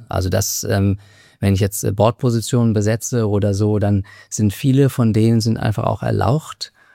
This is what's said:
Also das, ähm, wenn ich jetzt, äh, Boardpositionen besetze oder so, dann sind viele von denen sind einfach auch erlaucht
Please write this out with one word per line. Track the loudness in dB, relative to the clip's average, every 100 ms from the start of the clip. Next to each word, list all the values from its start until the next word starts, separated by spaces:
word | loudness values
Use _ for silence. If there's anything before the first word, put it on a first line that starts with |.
| -6
Also | -4 -2
das, | -2 -2 -6 -4
ähm, | 0 0 -2 -8 -20 -20 -4
wenn | 0
ich | 2
jetzt, | 0 -2
äh, | -4
Boardpositionen | 0 0 2 0 0 0 0 2
besetze | 2 0 -2 -4 -2 0
oder | 0 0
so, | 0 0 2
dann | 2 0 -2 -12 -12
sind | -2 0
viele | 0 0 4 2
von | 2 0
denen | 2 4 2
sind | 2 0
einfach | -2 -2
auch | -2 -2
erlaucht | -2 -2 0 -2 -4 -16 -16 _ _